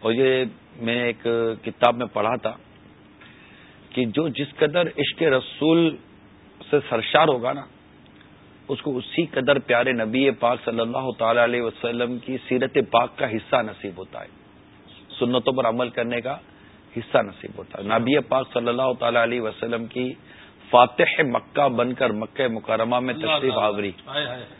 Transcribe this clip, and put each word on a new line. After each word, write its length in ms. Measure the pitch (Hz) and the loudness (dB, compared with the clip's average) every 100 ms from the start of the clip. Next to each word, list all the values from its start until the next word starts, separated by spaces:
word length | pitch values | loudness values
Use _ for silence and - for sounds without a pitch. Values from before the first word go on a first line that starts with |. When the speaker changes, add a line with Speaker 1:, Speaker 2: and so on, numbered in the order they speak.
Speaker 1:
اور 120 | 113 | 0
یہ 320 | 117 131 131 123 - - - | 2 2 2 -2 -6 -20 -8
میں 180 | 117 | -4
نے 80 | 120 | -2
ایک 240 | 120 117 117 117 113 107 | -2 -2 -2 0 -2 -4
کتاب 340 | - - 120 120 | -10 2 2 2
میں 100 | 120 | -4
پڑھا 240 | - 104 107 | -2 -2 -2
تھا 160 | 110 - - - - - - - - - - - - - - | -4 -8 -20 -20 -20 -20 -20 -20 -20 -20 -20 -20 -20 -20 -10
کہ 140 | - | -4
جو 240 | 120 107 160 | -2 0 -2
جس 180 | 120 143 - | -2 -8 0
قدر 300 | 151 165 170 | 2 2 0
عشق 360 | - 139 - | 0 -4 0
رسول 720 | 160 135 123 - 151 165 165 143 - - - - - - - | 2 2 0 -2 4 4 4 0 -16 -20 -20 -20 -20 -20 -2
سے 60 | 147 - | 0 0
سرشار 380 | 117 107 147 156 | -4 4 4 6
ہوگا 240 | 127 120 | 2 -2
نا، 100 | 143 - - - - - - - - - - - | -6 -10 -20 -20 -20 -20 -20 -20 -20 -20 -20 -10
اس 140 | 139 | -6
کو 140 | - 127 | -4 -4
اسی 300 | - - 170 | -4 -4 -2
قدر 320 | - 131 139 | 0 2 2
پیارے 340 | - 120 123 | 4 2 4
نبی 380 | 123 110 123 135 | 0 0 2 2
پاک 280 | 117 120 123 | 2 0 0
صلی 160 | - 117 | -2 -2
اللہ 300 | 117 123 131 113 | -2 -2 -6 -2
تعالی 260 | 113 120 | 2 4
علیہ 180 | 117 120 | 4 2
وسلم 560 | 117 - 120 120 120 123 | -4 -4 -6 -2 -4 -4
کی 180 | - 131 - | -8 -8 -2
سیرت 300 | 127 127 147 113 | -2 0 0 2
پاک 280 | 117 123 - | 2 2 -2
کا 120 | 131 | -4
حصہ 260 | 110 - 131 | -4 0 0
نصیب 420 | 110 101 104 90 | 0 -8 -12 -12
ہوتا 220 | 92 - | -14 -16
ہے، 60 | 50 - - - - - - - - - | -16 -20 -20 -20 -20 -20 -20 -20 -20 -4
سنتوں 340 | 120 123 120 | 0 2 0
پر 160 | 131 120 | 0 0
عمل 200 | 117 123 | 0 -4
کرنے 320 | 110 117 120 | -2 -4 -4
کا 160 | 117 143 - - - - - - | -6 -10 -12 -20 -20 -20 -12 -12
حصہ 220 | 113 127 | 0 0
نصیب 400 | 107 95 - 101 | 0 -8 -16 -14
ہوتا 200 | 95 - | -14 -10
ہے۔ 200 | 101 113 | -2 0
نبی 200 | 117 143 | 2 0
پاک 340 | 123 131 131 | 2 -2 0
صلی 160 | - 120 | -2 -2
اللہ 240 | 120 131 123 | 0 0 0
تعالی 200 | 120 120 | 0 2
علیہ 180 | 117 120 | 2 0
وسلم 460 | 110 107 117 117 113 | -6 -6 -6 -4 -6
کی 260 | 123 127 151 - - - - - | -6 -6 -8 -18 -20 -20 -20 4
فاتح 520 | 123 123 - 170 - | 6 6 4 0 2
مکہ 460 | 151 117 - - 143 | 0 -2 -4 0 0
بن 260 | 117 120 | 2 -2
کر 160 | 123 127 | 0 -2
مکہ 380 | 107 110 - 131 | -2 -8 -4 -4
مکرمہ 520 | 113 104 110 113 123 | -4 -4 -2 0 0
میں 140 | 127 | -2
Speaker 2:
اللہ 120 | 127 - | -4 -2
Speaker 1:
تشریف 260 | 151 131 | 0 0
Speaker 2:
اللہ۔ 120 | 123 | 0
Speaker 1:
آوری، 280 | 107 101 101 90 - | 0 0 -6 -8 -10
Speaker 2:
ہائے 200 | 139 143 | -8 -8
ہائے 180 | 123 113 - | -10 -14 -20